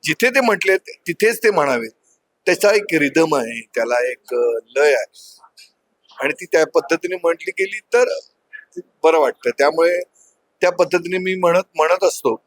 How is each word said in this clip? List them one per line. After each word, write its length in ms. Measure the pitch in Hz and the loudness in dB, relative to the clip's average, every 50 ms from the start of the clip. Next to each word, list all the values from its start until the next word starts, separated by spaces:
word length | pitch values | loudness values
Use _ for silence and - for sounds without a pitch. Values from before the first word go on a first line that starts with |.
| - | -2
जिथे 260 | 151 156 _ - 254 | -4 -2 _ 0 2
ते 120 | 247 277 | 2 2
म्हटलेत 380 | 254 233 208 190 - 190 190 185 _ - 160 _ _ | 2 2 0 0 2 0 0 0 _ -8 -20 _ _
तिथेच 360 | - 170 _ 208 220 233 220 - | -10 -4 _ 0 0 0 2 0
ते 80 | 220 | 0
म्हणावेत, 380 | 202 170 147 139 131 120 113 110 _ _ _ _ _ _ _ _ _ _ _ | 2 2 0 0 0 -2 -4 -8 _ _ _ _ _ _ _ _ _ _ _
त्याचा 260 | - 175 180 - 202 | -2 0 2 4 4
एक 120 | 214 208 202 - 165 | 4 2 0 0 -2
रिदम 420 | 156 147 139 139 156 165 160 151 | 0 0 2 2 2 2 2 0
आहे, 260 | 139 120 113 117 117 113 _ _ | -2 -2 -4 -10 -14 -16 _ _
त्याला 360 | 120 113 113 123 123 123 127 | -4 -2 -2 -2 -2 -2 -4
एक, 220 | 123 _ _ - 123 | -6 _ _ -8 -4
अ, 260 | 120 120 120 117 113 110 _ 123 | -2 -2 -2 -2 -4 _ _ -2
लय 180 | 135 147 147 135 | 2 2 2 2
आहे 120 | 120 - - _ - - - - _ _ _ _ _ - _ _ _ _ _ _ _ _ _ - - | 0 -2 -6 _ -20 -20 -20 -20 _ _ _ _ _ -20 _ _ _ _ _ _ _ _ _ -12 -6
आणि 140 | 135 143 156 | -6 -6 -6
ती 120 | - 180 | -6 -8
त्या 200 | - - 165 156 | 0 2 2 2
पद्धतीने 500 | 156 _ 170 160 - 165 165 - 175 180 | 2 _ -2 0 0 -4 -4 -2 -8 -8
म्हटली 360 | 180 170 170 170 165 - 190 | -4 -2 -2 -2 -2 -6 -12
गेली 280 | - - 196 196 196 185 _ _ - | -6 -6 -6 -6 -6 -14 _ _ 0
तर 120 | 240 247 - - 185 - _ _ _ _ _ - - _ _ _ 180 - _ _ _ - | 2 2 2 -2 -8 -10 _ _ _ _ _ -20 -20 _ _ _ -18 -18 _ _ _ 0
बरं 160 | 160 165 160 | 2 4 4
वाटतं. 300 | 147 123 110 _ - 120 | 2 0 -2 _ -6 -6
त्यामुळे 500 | 117 - 135 147 156 160 165 170 175 175 180 _ _ _ _ _ _ _ _ _ _ _ | -2 0 0 0 2 2 0 0 0 -2 -6 _ _ _ _ _ _ _ _ _ _ _
त्या 80 | - 180 | -2 -2
पद्धतीने 480 | 175 175 175 151 165 175 170 170 185 | 2 0 -2 0 0 -4 -2 -2 -6
मी 180 | 185 185 185 185 | -4 -4 -4 -4
म्हणत, 280 | 185 180 175 170 185 196 _ _ | 0 0 2 2 2 0 _ _
म्हणत 280 | - 156 160 175 185 - | -2 2 2 2 2 2
असतो 380 | - - - - 135 113 - _ | 0 -2 0 -2 -2 -4 -4 _